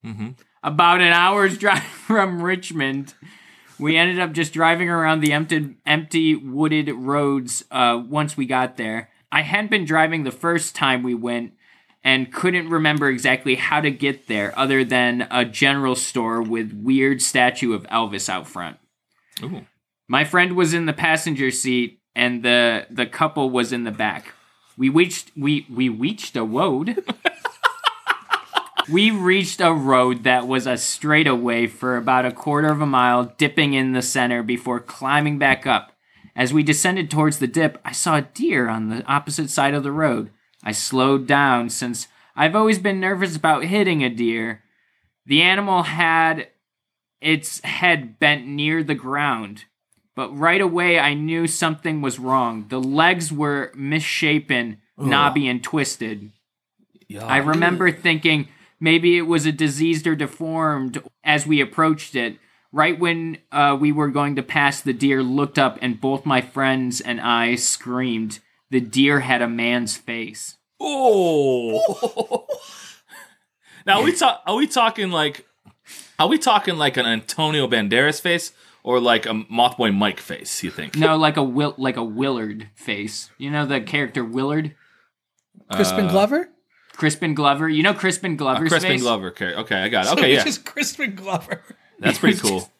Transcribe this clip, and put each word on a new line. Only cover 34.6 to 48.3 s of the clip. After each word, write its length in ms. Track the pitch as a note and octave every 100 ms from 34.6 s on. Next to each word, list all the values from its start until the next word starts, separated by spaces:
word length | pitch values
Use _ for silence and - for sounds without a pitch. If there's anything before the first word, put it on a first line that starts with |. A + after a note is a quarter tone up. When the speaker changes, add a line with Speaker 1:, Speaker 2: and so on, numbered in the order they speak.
| B2+ A#2+
Speaker 2:
climbing 580 | - - C3+ D3 D3+ D3
back 260 | C#3+ C3
up. 280 | C#3 G#2+ - _ _ _ -
As 180 | - B2+
we 120 | D3+
descended 440 | D3+ D3+ F#3 F#3 D3+
towards 300 | D3+ D#3 D3+
the 80 | B2+
dip, 340 | D#3+ D#3 -
I 80 | -
saw 240 | - F3+ D#3
a 60 |
deer 460 | C#3+ - D#4+ D#3+ A#2+
on 200 | A2 A2
the 160 | A2+
opposite 440 | - C#3+ D3 D3 C#3
side 260 | - C#3
of 100 | C#3+
the 80 | C#3
road. 380 | D3 D#3 A2+ - _ _ _
I 80 | G#2+
slowed 560 | G#2+ - C3 C3+ C#3 B2+
down 420 | C#3+ C#3 B2 A#2
since 380 | - B2 A#2 - _ _
I've 220 | - D#3 G#3
always 240 | A3 G3+
been 180 | G3 F#3+
nervous 380 | F#3 F#3+ F#3+ D#3
about 280 | D#3+ D3 D#3+
hitting 360 | G#3 F#3+ D#3+
a 60 | B2+
deer. 540 | A#2 A#2 A2+ A2+ G#2+ _ _ _ _ _ _
The 160 | - C#3+
animal 420 | F3+ F#3+ G3+ F#3
had 640 | D#3 D#3 E3+ E3 D#3+ D3+ - _ _ _ _ _ _ _
its 400 | D3+ D#3 D3+ -
head 560 | - - F3+ E3 B2 G#2+
bent 260 | D3+